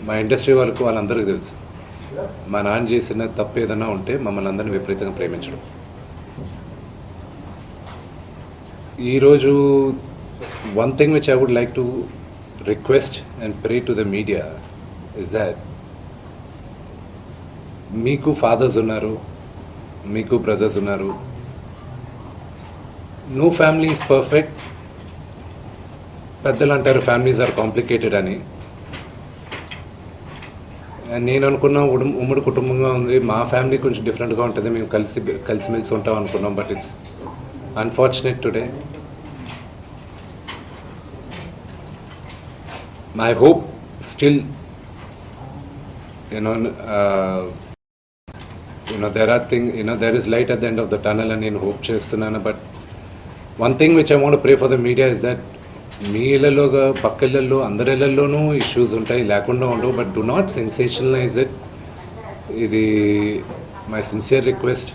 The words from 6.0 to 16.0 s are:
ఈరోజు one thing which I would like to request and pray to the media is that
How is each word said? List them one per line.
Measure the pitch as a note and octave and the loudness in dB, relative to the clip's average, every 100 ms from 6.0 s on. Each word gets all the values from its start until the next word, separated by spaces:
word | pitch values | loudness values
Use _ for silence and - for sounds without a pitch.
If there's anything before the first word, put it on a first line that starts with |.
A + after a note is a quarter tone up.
| - - - - - - - - - - - - - - - - - - - - - - - - - - - - - - B2 | -18 -16 -16 -14 -14 -14 -14 -16 -16 -16 -18 -16 -16 -16 -16 -16 -16 -16 -16 -16 -16 -16 -16 -16 -18 -18 -18 -16 -16 -6 2
ఈరోజు | C3 C3+ D3 C3+ C#3+ C#3+ C#3 C3+ C3+ - - - - - - A3 D3 | 8 10 10 8 6 8 6 4 0 -8 -14 -14 -14 -12 -10 -4 0
one | A#2 C3 | 0 4
thing | D3+ D#3 | 4 6
which | D3 | 4
I | C3 | 4
would | C3 A#2+ | 6 4
like | B2 C3+ | 2 0
to | B2 B2+ - - - - - - - | -2 -4 -8 -10 -16 -18 -18 -10 -4
request | G#2 - C3+ C3+ - - - | -2 4 4 4 -8 -12 -10
and | A2 G2 | -8 -4
pray | - A#2+ B2 | 0 0 0
to | A2 | 0
the | G#2 G2 | 0 0
media | G#2+ F#2+ D#2 D#2 - - - - - - | 0 -2 -2 -10 -14 -16 -16 -16 -14 -10
is | F2 G#2+ | -4 -2
that | G2 E2 - - - - | -2 -4 -10 -16 -16 -18